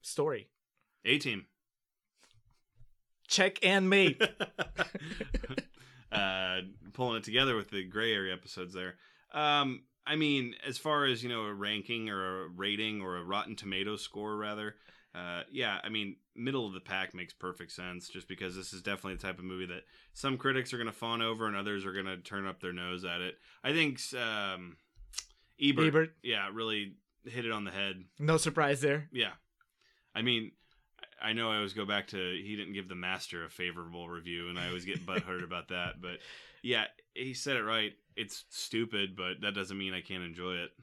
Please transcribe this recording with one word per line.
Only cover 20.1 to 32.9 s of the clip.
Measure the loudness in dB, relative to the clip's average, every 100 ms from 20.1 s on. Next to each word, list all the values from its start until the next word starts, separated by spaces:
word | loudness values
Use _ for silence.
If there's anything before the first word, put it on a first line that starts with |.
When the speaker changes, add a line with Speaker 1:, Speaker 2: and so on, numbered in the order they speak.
Speaker 2:
some | -4 -2 2
critics | 2 2 0
are | -4
gonna | -4
fawn | -4 -2 0
over | 0 0 0
and | 0
others | 0 -2 -2
are |
gonna | -4 -4 -6
turn | -6 -4 -4
up | -4
their | -6
nose | -4 -4 -4
at | -2 -2
it. | -4 -8 -16 -6
I | 0
think, | 4 2 0 -6
um, | -2 0 0 -2 -4 -8 -16 _ -20 -12 -10 -10 _ _ 2
Ebert, | 6 8 8
Speaker 1:
Ebert. | 8 6 0
Speaker 2:
yeah, | -2 0 0
really | -2 0 0 -2 -8 _ _ -8
hit | -4 -2
it |
on | -2 -2
the |
head. | -2 -2 -4 -10 0
Speaker 1:
No | 4 6
surprise | 4 4 4 4
there. | 4 2 0
Speaker 2:
Yeah. | 0 0 -2 _ _ _ _ _ _ _
I | -2
mean, | 2 2 -2 -12 _ _ _ -20 -20 -4
I | 0
know | 2 2
I | 2
always | 2
go | -2 0
back | 0 0
to | -2
he | -2 -2 -4 -6
didn't | -4
give | -6
The | -6